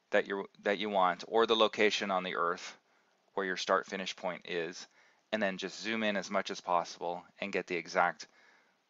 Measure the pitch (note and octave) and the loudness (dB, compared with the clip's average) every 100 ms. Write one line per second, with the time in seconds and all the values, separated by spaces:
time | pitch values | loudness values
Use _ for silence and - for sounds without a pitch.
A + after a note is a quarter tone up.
0 | - G#2 - G2+ F#2+ _ G#2+ G2 G#2+ G2 | 0 0 0 -4 -6 _ -2 0 0 2
1 | F2+ E2+ - A2 A2+ A2 G#2+ - G#2+ - | 2 2 0 2 4 6 4 6 4 4
2 | G#2 F#2+ F#2 C2 E2+ F#2 - - _ _ | 0 0 -2 -2 0 -2 -6 -16 _ _
3 | _ _ _ - F#2+ F2+ - F#2+ - G2 | _ _ _ -4 -2 -2 2 2 2 -6
4 | F#2 - F#2+ E2 - F2 E2 F2+ - _ | -6 -6 -6 -6 -4 -4 -4 -8 -16 _
5 | _ _ - A2 G2 F#2 F#2 - G2+ A2+ | _ _ -6 -2 -2 -2 -6 -6 -4 -2
6 | G#2+ G2+ F2+ G2+ - F#2+ - F2 E2+ - | 0 0 -2 -2 -2 -6 0 0 0 -6
7 | E2+ F2 - - G2+ F#2+ - F2+ E2+ F2+ | -6 -6 -10 -10 -4 -4 -2 -4 -2 2
8 | F2 E2+ - _ _ _ _ _ _ | 2 0 -14 _ _ _ _ _ _